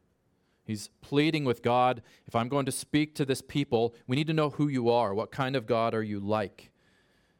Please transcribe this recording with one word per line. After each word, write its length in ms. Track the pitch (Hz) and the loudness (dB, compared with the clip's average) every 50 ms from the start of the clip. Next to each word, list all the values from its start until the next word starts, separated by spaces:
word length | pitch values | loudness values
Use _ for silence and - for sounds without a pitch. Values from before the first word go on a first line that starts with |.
| _ _ _ _ _ _ _ _ _ _ _ _ _ | _ _ _ _ _ _ _ _ _ _ _ _ _
He's 260 | - 110 104 - - _ _ | -8 -8 -8 -10 -14 _ _
pleading 440 | - - 139 143 147 160 160 156 143 | -8 -2 2 2 2 2 2 0 0
with 160 | 127 117 - | 0 -2 0
God, 400 | - 120 123 123 123 127 123 123 - - - _ - | 0 2 4 4 4 2 0 -2 -8 -20 -20 _ -10
"If 100 | - - | -4 -2
I'm 140 | 117 117 123 | -2 0 0
going 160 | 139 143 135 | 0 -2 -2
to 60 | 135 | -2
speak 420 | - - - - - 147 151 151 - | -4 -6 -6 -2 0 0 0 0 -2
to 100 | - 147 | -4 -2
this 160 | 135 131 - | -2 -2 -4
people, 520 | - - - 147 139 - 120 113 117 113 - - - | -4 -6 -4 -2 -2 0 2 2 2 0 -2 -6 -6
we 80 | - 127 | -4 -2
need 120 | 139 160 | -2 0
to 60 | 151 160 | 0 0
know 180 | 156 151 143 | 0 0 0
who 160 | - - 147 | 0 0 -2
you 220 | 147 139 127 117 120 | 0 0 0 2 2
are. 240 | 117 120 117 98 98 | 4 4 2 0 0
What 180 | 104 107 - | -2 -4 -4
kind 240 | - - 131 127 139 | -4 -4 -2 -2 -2
of 100 | 131 110 | -2 -2
God 260 | 113 120 113 113 113 113 | 0 0 2 2 0 0
are 100 | 110 110 | -2 -4
you 160 | 107 104 101 | -4 -6 -6
like?" 520 | 101 101 107 107 101 92 - - - - _ _ _ _ _ _ _ _ _ _ _ _ _ | -2 -2 0 0 -2 -4 -8 -16 -20 -20 _ _ _ _ _ _ _ _ _ _ _ _ _